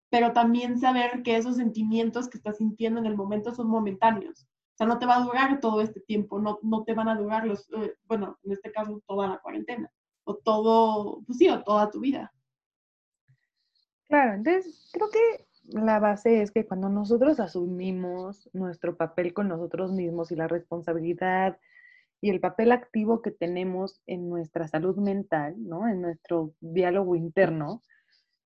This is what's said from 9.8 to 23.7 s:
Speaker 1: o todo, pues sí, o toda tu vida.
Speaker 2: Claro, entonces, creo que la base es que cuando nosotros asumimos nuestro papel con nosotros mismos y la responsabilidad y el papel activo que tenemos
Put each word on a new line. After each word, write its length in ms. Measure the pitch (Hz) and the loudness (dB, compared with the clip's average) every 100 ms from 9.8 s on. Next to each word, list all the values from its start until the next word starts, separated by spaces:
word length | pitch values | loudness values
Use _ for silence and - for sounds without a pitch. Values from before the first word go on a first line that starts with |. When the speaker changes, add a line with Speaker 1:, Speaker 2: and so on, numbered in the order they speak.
| - _ _ _ | -10 _ _ _
Speaker 1:
o 120 | - 202 | -10 -4
todo, 840 | - 214 220 226 220 214 208 - - | 0 2 4 6 4 2 -4 -8 -4
pues 100 | 247 | 4
sí, 100 | 339 | 4
o 160 | 233 | 4
toda 280 | - 208 208 | 2 2 2
tu 80 | 208 | -2
vida. 340 | 254 - - _ _ _ _ _ _ _ _ _ _ _ _ _ _ _ _ _ - | -2 -2 -6 _ _ _ _ _ _ _ _ _ _ _ _ _ _ _ _ _ 0
Speaker 2:
Claro, 260 | 294 254 | 4 4
entonces, 560 | 196 240 370 359 - _ | 2 0 0 -2 -12 _
creo 180 | 349 427 | -4 0
que 340 | 440 453 427 _ _ - 214 | 4 4 2 _ _ -10 -2
la 200 | 220 214 | 2 4
base 420 | 208 202 233 226 | 4 4 4 4
es 100 | 208 | 4
que 140 | 220 214 | 0 -2
cuando 240 | 185 190 | -2 -2
nosotros 500 | 202 208 233 269 302 | 0 2 4 4 2
asumimos 1120 | 180 180 175 180 185 185 180 180 185 202 _ | 0 -4 -4 -4 -4 -4 -4 -6 -10 -14 _
nuestro 460 | 185 185 170 170 170 | -6 -6 -4 -6 -2
papel 360 | 160 - 175 | -2 -2 -2
con 140 | 175 202 | -2 -2
nosotros 440 | 165 170 - 185 | -2 -4 -4 -2
mismos 400 | 190 170 170 165 | -2 -2 -4 -4
y 40 | 165 | -4
la 120 | 160 | -2
responsabilidad 1120 | 170 170 170 170 165 165 175 185 185 190 - _ _ - _ _ _ | -2 -4 -6 -4 -2 -2 -2 0 2 0 -2 _ _ -20 _ _ _
y 120 | 208 | -2
el 80 | 185 | 0
papel 320 | 180 - 226 | -2 2 4
activo 500 | 247 - 220 214 226 | 4 2 -2 0 0
que 100 | 214 | -2
tenemos 680 | - 170 180 185 | -6 -4 -4 -4